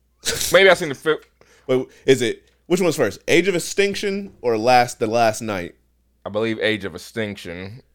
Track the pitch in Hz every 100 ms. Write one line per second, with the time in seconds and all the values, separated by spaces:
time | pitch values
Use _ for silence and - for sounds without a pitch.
0 | _ _ - - - 170 196 180 165 131
1 | 156 156 - _ _ _ - 127 127 -
2 | - 127 117 - _ _ - 185 180 156
3 | 110 - - 156 180 175 - - 202 190
4 | 202 196 196 - 120 113 117 123 123 -
5 | 110 117 113 107 110 95 87 - _ _
6 | _ _ 104 104 113 110 107 110 95 85
7 | - 113 107 98 90 85 95 123 _